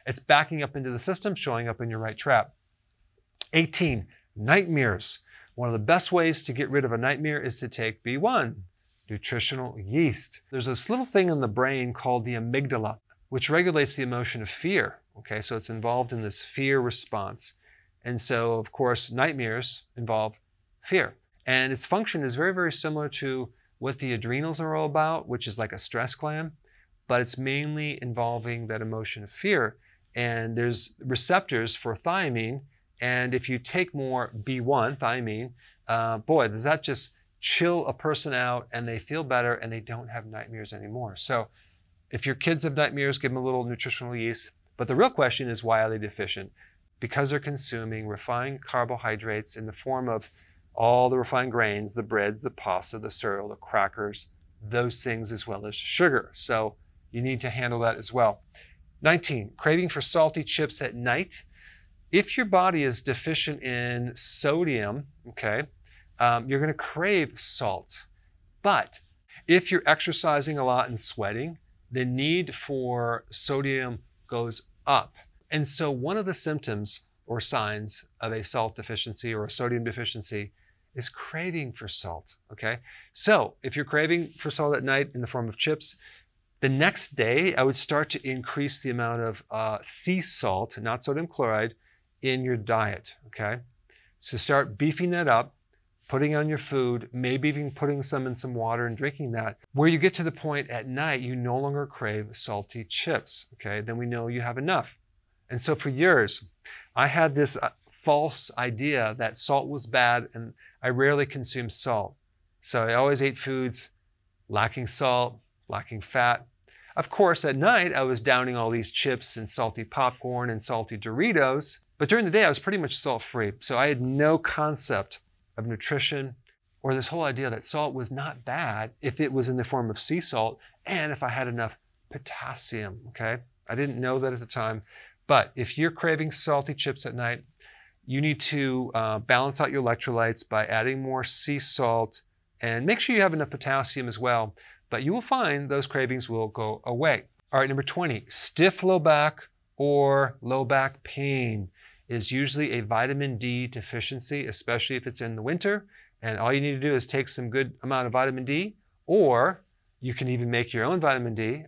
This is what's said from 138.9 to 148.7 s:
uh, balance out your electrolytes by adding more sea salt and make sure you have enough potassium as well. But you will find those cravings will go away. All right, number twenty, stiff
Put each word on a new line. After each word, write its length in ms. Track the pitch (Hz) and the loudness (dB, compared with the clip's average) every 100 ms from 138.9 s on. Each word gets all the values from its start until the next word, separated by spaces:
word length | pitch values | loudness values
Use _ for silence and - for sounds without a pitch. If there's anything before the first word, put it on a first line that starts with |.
uh, 260 | 113 110 107 | 0 0 -2
balance 400 | 113 127 135 139 | 4 4 4 0
out 120 | 143 | 0
your 100 | 139 | 2
electrolytes 640 | 120 117 - 117 113 117 - | 2 0 0 2 2 0 -2
by 180 | 110 107 | 0 2
adding 360 | 113 120 135 | 2 0 -2
more 220 | 131 131 | -4 -4
sea 340 | 120 - - 143 | -2 -2 0 -2
salt 640 | - - 123 117 113 - _ _ _ - | 0 2 4 2 0 -6 _ _ _ -8
and 240 | 117 117 143 | -4 -2 2
make 140 | 233 | 0
sure 160 | - 226 | 2 4
you 60 | |
have 120 | 190 | 4
enough 160 | 156 143 | 2 -4
potassium 580 | 135 139 135 131 143 123 | -4 -2 0 0 -4 -6
as 120 | 107 | -2
well. 360 | 123 120 110 - - - - | 2 2 0 -6 -20 -20 -6
But 100 | 120 | -2
you 120 | 135 | 0
will 80 | 233 | 0
find 460 | - 262 196 143 139 | 0 2 2 0 0
those 200 | 143 135 | -2 0
cravings 420 | 143 127 127 123 | 0 0 -2 -4
will 200 | 113 110 | -2 -2
go 320 | 117 110 110 | -2 -4 -4
away. 400 | 123 120 156 117 - _ - | -4 0 2 2 -2 _ -2
All 80 | 135 | 2
right, 80 | 135 | 2
number 140 | 135 | 0
twenty, 440 | 135 - 170 113 - | -2 -2 -2 -2 -6
stiff 540 | - - - 180 | -6 -4 4 4